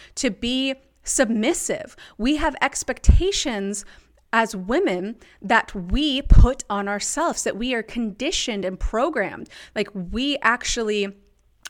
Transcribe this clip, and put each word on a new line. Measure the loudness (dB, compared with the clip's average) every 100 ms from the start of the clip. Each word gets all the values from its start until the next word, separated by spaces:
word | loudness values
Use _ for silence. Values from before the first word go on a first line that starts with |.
| -18 -4
to | -4
be | -4 -4 -2 -2 -6 _ _
submissive. | -6 0 2 2 0 -2 -4 -6 -8 -18 -20 -4
We | -2 0
have | 0 0
expectations | -4 -2 -8 0 6 6 6 -2 -4 -4 -4 -6 -12 -20 _ _ _
as | 0 0
women | -4 -2 0 0 -2 -6 -12 -20 _
that | 0 0 2
we | -10 -4 -2 0 -2
put | 8 10 10 6 -6
on | -4 -4
ourselves, | -4 -6 -2 -2 -2
that | -6 -4
we | -4
are | -4
conditioned | -4 -6 -6 -4 -4 -4 -4 -4 -6
and | -4
programmed. | -4 -2 -2 -2 -4 -6 -16 -18 -12
Like, | -6 -6
we | -6 -8 -4 -4 0
actually | 0 -2 -2 -4 -2 -2 -2 -6 _ _ _ _